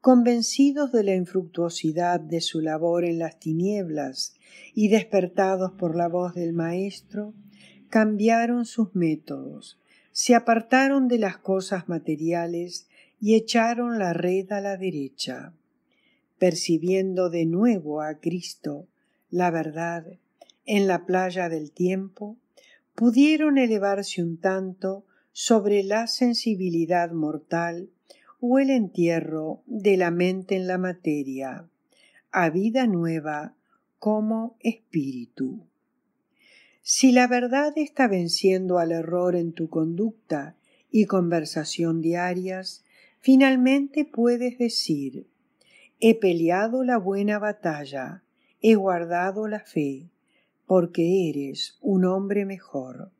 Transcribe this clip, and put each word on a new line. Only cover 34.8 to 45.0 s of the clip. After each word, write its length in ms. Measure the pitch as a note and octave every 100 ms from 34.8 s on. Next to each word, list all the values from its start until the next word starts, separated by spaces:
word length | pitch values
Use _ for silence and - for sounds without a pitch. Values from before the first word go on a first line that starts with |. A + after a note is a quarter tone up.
| _ E3 C3+ B2+ A#2 - C3 G3+ _ _ _ _ _ _ _ _ _ _ _ _
Si 300 | - - C4
la 160 | B3 B3
verdad 440 | B3 B3 C4 D4 D4+
está 320 | C#4+ - B3
venciendo 720 | F#3+ E3+ - F#3+ F#3 F#3 F3+
al 120 | E3
error 440 | E3 E3 F3+ F3+ F3
en 180 | E3+
tu 160 | E3 D#3+
conducta 880 | D#3+ D#3+ E3+ A3 A3 _ D3+ C#3+ _ _ _ _
y 160 | A3 G#3
conversación 960 | F#3+ F3 E3+ D3+ D#3+ D3+ - E3 E3
diarias, 840 | D#3+ F3 F3+ F3+ F#3 F#3 F#3 - _ _ _ _
finalmente 840 | - C4 C4+ C4 B3+ C#4 C#4 D4+
puedes 540 | D4 - A#3+ A#3+ B3 B3
decir: 720 | A#3+ - - D3